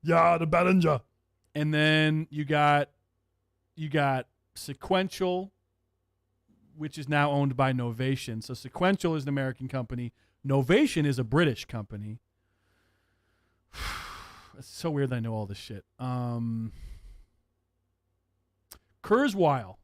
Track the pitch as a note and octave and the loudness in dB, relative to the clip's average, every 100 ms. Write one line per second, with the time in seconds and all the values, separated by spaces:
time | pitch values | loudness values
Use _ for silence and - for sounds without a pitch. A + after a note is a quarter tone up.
0 | D3+ E3+ E3+ E3+ E3 E3+ F3+ F#3+ E3 C#3 | 2 4 6 4 2 2 4 6 4 2
1 | - _ _ _ _ D3 D3+ D3+ D3+ D#3 | -4 _ _ _ _ -4 0 2 4 4
2 | D#3 D#3 D#3+ D3+ C#3+ D3+ D3 D3 C#3+ _ | 4 2 -4 -8 -2 2 4 4 0 _
3 | _ _ _ _ _ _ _ - D#3 D3+ | _ _ _ _ _ _ _ -12 -4 0
4 | C#3+ C3 B2 _ _ - - C#3+ - F#3+ | 0 0 -6 _ _ -18 -14 -12 0 0
5 | F#3+ - F#3 F3+ F#3+ _ _ _ _ _ | 0 -2 -2 -2 -6 _ _ _ _ _
6 | _ _ _ _ _ _ _ D#3 D3+ D#3 | _ _ _ _ _ _ _ -12 -10 -10
7 | C#3 D3 D3 C#3+ C#3 B2+ C3+ B2+ A#2+ A2+ | -2 2 2 2 0 2 0 2 -2 -2
8 | C3 C3+ - A2+ - B2+ C3 - F3+ G3 | -2 -2 -4 -10 -10 -12 -12 0 2 2
9 | E3+ D#3+ C#3 C#3 C3 B2+ C3 C3+ A#2+ B2 | 0 -2 -2 -4 -4 -6 -6 -6 -6 -6
10 | A#2+ _ _ _ C#3 C#3 C3 G3 D4 - | -8 _ _ _ 0 0 4 4 4 2
11 | D3 C3 A#2 C3+ E3+ A2+ - A#2 G#2 G#2+ | 0 0 0 2 2 0 -8 -10 -10 -10
12 | G#2+ A2+ _ _ _ _ _ _ _ _ | -12 -14 _ _ _ _ _ _ _ _
13 | _ _ _ _ _ _ _ - - - | _ _ _ _ _ _ _ -12 -10 -10
14 | - - - - - A2+ C3 - E3+ D3 | -12 -16 -18 -20 -20 -20 -20 -6 -4 0
15 | C#3 B2+ A2+ A2 G2+ G2+ - G2+ - _ | 0 -2 -4 -4 -6 -10 -12 -16 -16 _
16 | B2+ B2 B2 A#2+ A#2 A2+ A2+ - - - | -6 -4 -4 -4 -4 -4 -6 -10 -16 -16
17 | - - - _ _ _ _ _ _ _ | -18 -20 -20 _ _ _ _ _ _ _
18 | _ _ _ _ _ _ _ - _ _ | _ _ _ _ _ _ _ -20 _ _
19 | - A3 C#4+ G3 E3 C3+ G2+ F#2 | 0 2 2 4 2 2 -4 -16